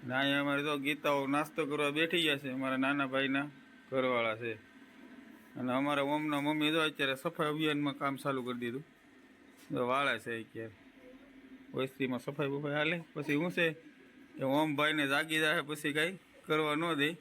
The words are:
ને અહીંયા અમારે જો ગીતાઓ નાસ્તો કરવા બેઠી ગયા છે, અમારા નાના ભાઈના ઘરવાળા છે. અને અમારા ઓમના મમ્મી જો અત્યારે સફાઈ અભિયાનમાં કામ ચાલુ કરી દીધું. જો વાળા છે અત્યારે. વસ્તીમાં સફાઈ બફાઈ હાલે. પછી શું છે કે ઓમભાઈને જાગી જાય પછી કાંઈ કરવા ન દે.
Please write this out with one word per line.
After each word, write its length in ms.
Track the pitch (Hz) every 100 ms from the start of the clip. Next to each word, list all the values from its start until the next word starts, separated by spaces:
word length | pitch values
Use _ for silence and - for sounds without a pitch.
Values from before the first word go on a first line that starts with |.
ને 100 | 127 127
અહીંયા 280 | 139 139 143
અમારે 180 | 143
જો 100 | 147 147
ગીતાઓ 440 | 135 147 147 143 135
નાસ્તો 340 | 143 156 160 151
કરવા 260 | 147 147 143
બેઠી 260 | 165 175 160
ગયા 160 | 139
છે, 80 | 143
અમારા 320 | 127 131 131
નાના 240 | 135 143 135
ભાઈના 400 | 135 135 135 147 - - - -
ઘરવાળા 480 | 131 127 123 113 110
છે. 100 | 117 107 - - - - - - - - - -
અને 160 | 127
અમારા 340 | 127 143 143 139 151
ઓમના 260 | 151 147
મમ્મી 300 | 143 151 151
જો 80 | 160 156
અત્યારે 280 | 151 139 131
સફાઈ 360 | 170 170 156
અભિયાનમાં 460 | 151 156 147 147 139
કામ 160 | 143 135
ચાલુ 220 | 143 135 123
કરી 120 | 123
દીધું. 240 | 120 123 156 - - - - - - - -
જો 160 | 143 123
વાળા 320 | 131 143 117
છે 80 | 117 117
અત્યારે. 360 | 113 113 110 95 - - - - - - - - -
વસ્તીમાં 480 | 131 131 - 131 123 -
સફાઈ 260 | 143 143
બફાઈ 240 | 143 147 143
હાલે. 180 | 156 170 160
પછી 240 | - 147 143
શું 120 | 175 165
છે 80 | 170 156 - - - - - -
કે 60 | 135
ઓમભાઈને 580 | 139 156 143 151 151 139
જાગી 260 | 143 160 156
જાય 200 | 156 170
પછી 300 | 143 151 151 143
કાંઈ 220 | 165 190 - - -
કરવા 300 | 156 156 147
ન 80 | 170 156
દે. 100 | 147 175